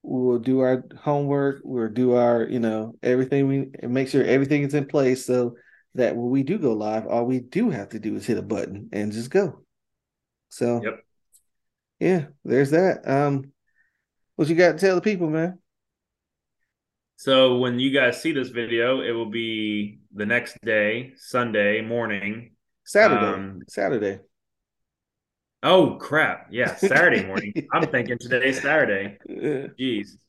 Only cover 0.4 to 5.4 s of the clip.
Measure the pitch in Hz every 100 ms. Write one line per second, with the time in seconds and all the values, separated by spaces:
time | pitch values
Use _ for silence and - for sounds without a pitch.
0.4 | 123 131 127 127 - - - 143 143 139
1.4 | 139 139 - 127 113 107 127 123 120 120
2.4 | 113 123 113 110 110 - 120 127 131 139
3.4 | 135 139 135 - 120 127 135 139 - 131
4.4 | 139 151 139 147 139 151 131 127 - 127